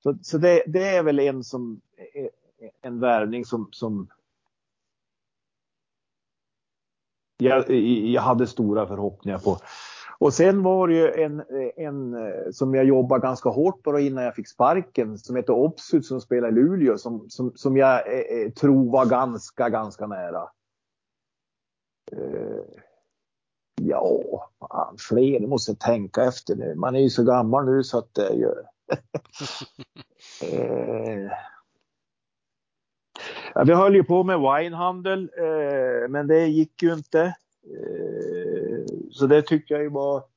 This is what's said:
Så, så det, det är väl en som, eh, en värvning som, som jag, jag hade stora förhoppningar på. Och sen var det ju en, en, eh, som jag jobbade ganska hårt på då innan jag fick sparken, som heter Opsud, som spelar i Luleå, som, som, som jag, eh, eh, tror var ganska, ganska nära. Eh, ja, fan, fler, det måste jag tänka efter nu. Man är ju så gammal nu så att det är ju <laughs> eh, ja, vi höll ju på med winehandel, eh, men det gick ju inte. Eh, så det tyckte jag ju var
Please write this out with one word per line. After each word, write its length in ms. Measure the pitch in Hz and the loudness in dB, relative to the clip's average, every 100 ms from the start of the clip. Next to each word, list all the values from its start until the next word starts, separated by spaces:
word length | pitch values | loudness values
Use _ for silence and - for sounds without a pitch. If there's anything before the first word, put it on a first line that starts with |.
Så, 140 | 143 139 | -2 -4
så 160 | - 160 | -4 2
det, 260 | 175 170 - | 4 4 4
det 280 | 170 190 185 | -2 0 2
är 80 | |
väl 160 | 156 143 | 2 2
en 240 | 139 131 | 2 0
som, 380 | 120 131 120 107 _ _ 92 143 | -8 -10 -10 -12 _ _ -18 -12
eh, 120 | 127 _ _ _ 113 _ | -12 _ _ _ -20 _
en 180 | 131 120 | -12 -2
värvning 460 | 123 117 107 120 117 | 2 2 2 -4 -6
som, 220 | 117 104 | -8 -8
som 360 | - 117 101 95 _ _ _ _ _ _ _ _ _ _ _ _ _ _ _ _ _ _ _ _ _ _ _ _ _ _ _ _ _ _ _ _ _ | -8 -6 -6 -8 _ _ _ _ _ _ _ _ _ _ _ _ _ _ _ _ _ _ _ _ _ _ _ _ _ _ _ _ _ _ _ _ _
jag, 320 | 123 135 - | 2 2 2
jag 520 | 131 113 120 110 123 | 2 2 2 2 0
hade 260 | 127 120 120 | 2 0 0
stora 400 | - 107 104 98 | -2 0 0 -2
förhoppningar 500 | 98 101 95 101 92 | -4 -6 -6 -8 -2
på. 200 | 101 87 - - - - - - | -2 -2 -6 -20 -20 -20 -20 0
Och 140 | 147 | 2
sen 300 | 135 180 196 | 6 4 4
var 240 | 185 185 180 | 2 2 2
det 60 | |
ju 300 | 165 160 160 | 4 2 2
en, 200 | 156 147 - 135 127 - | -2 -4 -8 -6 -6 -8
en, 380 | 151 139 127 | -8 -8 -8
eh, 380 | 120 110 92 - | -8 -8 -8 -10
som 220 | - 135 | -4 0
jag 120 | 135 135 | 4 6
jobbade 360 | 131 123 131 | 6 4 2
ganska 280 | 131 127 127 | 0 -2 -2
hårt 340 | 120 170 185 | 2 0 0
på 80 | - | -2
då 80 | 147 | 0
innan 240 | 139 131 | 0 -2
jag 120 | 123 110 | -6 -6
fick 120 | 104 | -14
sparken, 720 | _ 127 180 185 - 113 107 | _ 2 2 -2 -4 -4 -6
som 180 | - 127 | -6 -6
heter 180 | 120 | 0
Opsud, 520 | 117 151 160 - 160 - | 2 2 -2 -2 -2 0
som 160 | 131 | -10
spelar 260 | 120 123 120 | -2 -2 2
i 40 | |
Luleå, 460 | 113 143 190 139 104 | 4 4 4 2 0
som, 320 | 120 113 110 | -4 -10 -12
som, 220 | - 127 - | -8 -8 -4
som 220 | 143 131 | 0 4
jag, 360 | 135 123 101 | 6 4 0
eh, 260 | 127 - 117 | -4 -4 -4
eh, 120 | 110 | -4
tror 400 | - 143 135 123 | 0 4 4 4
var 140 | 131 123 | 4 4
ganska, 640 | 123 127 113 - - 120 | 2 0 -4 -12 -4 -2
ganska 380 | 110 107 - 104 | -2 -6 -10 -10
nära. 420 | 95 87 85 85 _ _ _ _ _ _ _ _ _ _ _ _ _ _ _ - | -8 -8 -8 -10 _ _ _ _ _ _ _ _ _ _ _ _ _ _ _ -18
Eh, 720 | - 67 71 55 52 50 - _ _ _ _ _ _ _ _ _ - | -12 -10 -8 -8 -10 -12 -20 _ _ _ _ _ _ _ _ _ -8
ja, 680 | - - - - - - - _ | -4 -2 0 0 -2 -10 -12 _
fan, 360 | - - - 101 | -12 -8 -8 -8
fler, 400 | - 113 131 131 | -2 2 2 2
det 80 | 107 | 0
måste 240 | 135 - | -2 -4
jag 80 | 104 | -4
tänka 440 | - 117 95 - | 0 -2 -2 0
efter 320 | 127 123 - - | -2 -2 -6 -6
nu. 200 | - 80 | -4 -4
Man 200 | 87 127 | -2 2
är 40 | |
ju 100 | 135 | 2
så 140 | - | 4
gammal 420 | 117 123 110 131 135 | 4 4 2 0 2
nu 180 | 135 | 0
så 140 | 127 120 | 0 -4
att 160 | - | -4
det 140 | - 98 | -4 -2
är 60 | |
ju 180 | 117 - | 0 0
<laughs> 0 | - - _ _ - _ - _ - 139 - 127 - 131 - - _ - - | -2 -8 _ _ -8 _ -12 _ -14 -14 -12 -16 -18 -20 -20 -20 _ -20 -12
eh, 920 | - - 120 117 117 113 113 104 98 104 - - _ _ _ _ _ _ _ _ _ _ _ _ _ _ _ - - - - | -6 -4 -4 -4 -6 -6 -6 -8 -8 -10 -14 -20 _ _ _ _ _ _ _ _ _ _ _ _ _ _ _ -18 -14 -14 -6
ja, 100 | - | 2
vi 100 | 135 | 4
höll 220 | 170 196 196 | 6 8 6
ju 80 | |
på 200 | 165 175 | 6 2
med 160 | 185 180 | 2 2
winehandel, 880 | 135 143 170 165 180 180 185 190 180 - | 2 0 -2 -4 -4 -4 -4 -4 -6 -6
eh, 720 | 165 156 143 139 127 120 123 | -2 -2 -2 0 0 -2 -2
men 180 | 143 143 | -4 2
det 200 | 160 165 | 4 4
gick 360 | 156 156 - | 2 0 0
ju 100 | 170 | 0
inte. 280 | 160 147 160 175 180 _ _ | 0 0 0 0 -2 _ _
Eh, 1200 | - - - - - - - 87 90 - - - - - - | -20 -14 -10 -8 -8 -6 -8 -6 -6 -4 -4 -6 -6 -6 -8
så 160 | - 135 | -2 4
det 140 | 151 | 4
tyckte 320 | 147 156 - | 4 -2 0
jag 100 | 147 | -4
ju 60 | 147 | -4
var 340 | 143 139 139 135 | -4 -2 -4 -6